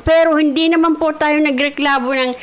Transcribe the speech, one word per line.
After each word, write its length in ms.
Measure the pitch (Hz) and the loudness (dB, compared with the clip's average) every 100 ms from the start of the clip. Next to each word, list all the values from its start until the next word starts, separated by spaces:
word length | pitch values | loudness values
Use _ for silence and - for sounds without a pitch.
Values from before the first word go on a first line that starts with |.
| - | 0
Pero 320 | 330 330 302 | 2 4 2
hindi 320 | 311 277 320 | 0 0 0
naman 240 | 330 330 | 2 2
po 160 | 311 320 | 0 -2
tayo 320 | 311 302 302 | -2 0 0
nagreklamo 640 | 302 254 285 277 285 277 247 | 0 0 -4 -2 -2 0 -2
ng 240 | 269 254 247 | -2 -2 -6